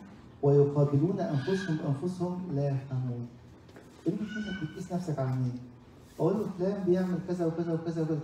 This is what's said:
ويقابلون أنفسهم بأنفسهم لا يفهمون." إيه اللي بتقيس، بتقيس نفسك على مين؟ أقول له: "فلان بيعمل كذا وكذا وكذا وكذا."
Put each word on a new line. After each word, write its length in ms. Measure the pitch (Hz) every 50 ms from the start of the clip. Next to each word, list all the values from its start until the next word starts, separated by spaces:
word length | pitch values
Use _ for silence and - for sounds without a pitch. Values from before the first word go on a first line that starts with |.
| - - - - - - - -
ويقابلون 800 | 139 143 143 143 143 143 - 147 143 143 139 139 160 190 196 185
أنفسهم 580 | - - 151 135 - 180 190 185 - 165 156
بأنفسهم 760 | 156 - 151 135 - 175 180 - - 170 180 180 180 180 175 143
لا 120 | 139 143 143
يفهمون." 580 | 135 131 - - 131 127 127 123 117 120 120 - - - - - - - - - - - - - - - -
إيه 60 | - 208
اللي 120 | - -
بتقيس، 440 | - - 214 - 185 190 - 156 151
بتقيس 240 | - - 160 - 180
نفسك 260 | 180 - 160 147 135
على 120 | 131 131 131
مين؟ 240 | 127 127 123 120 - - - - - - - - - - - - -
أقول 140 | 151 180 214
له: 80 | 220 190 - - 170
"فلان 240 | 185 196 202 196 180
بيعمل 360 | 175 180 185 185 180 175 156 -
كذا 180 | 180 180 175 170
وكذا 280 | 160 160 175 170 170 165
وكذا 280 | 160 - 175 160 165
وكذا." 180 | 160 156 160 143